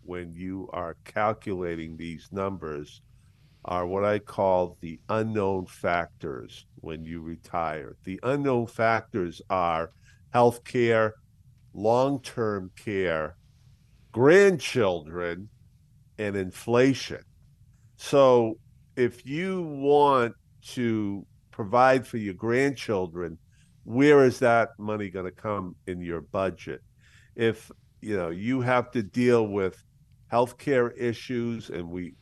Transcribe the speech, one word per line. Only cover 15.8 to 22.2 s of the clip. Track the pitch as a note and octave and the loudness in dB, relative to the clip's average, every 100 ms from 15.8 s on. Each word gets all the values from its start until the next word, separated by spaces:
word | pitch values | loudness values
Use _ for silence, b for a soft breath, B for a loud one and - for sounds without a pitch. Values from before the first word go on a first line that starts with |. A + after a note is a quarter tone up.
| _ _ _ - | _ _ _ -8
and | G#2 | -4
inflation. | G2 F#2 - - A#2+ C3+ B2+ - D#2+ - _ - _ _ _ _ - | -4 -4 -6 0 4 4 2 -4 -12 -14 _ -20 _ _ _ _ -18
So | - C#3+ C3+ B2 A2+ - _ _ _ - | 2 6 8 8 4 -2 _ _ _ -2
if | A#2+ - C3 | -2 -2 -8
you | D3+ F#3+ F#3 | -6 -4 -4
want | D#3+ C#3 C#3 D3 C#3+ C3 A#2+ - _ _ - | -6 -4 4 6 6 6 2 -4 _ _ -12
to | - A#2 A2 G2+ G2+ - _ _ | -4 -2 0 -2 -6 -12 _ _
provide | - G2+ A#2+ C3 C3 - | -10 0 4 6 4 0
for | |
your | A#2+ | -6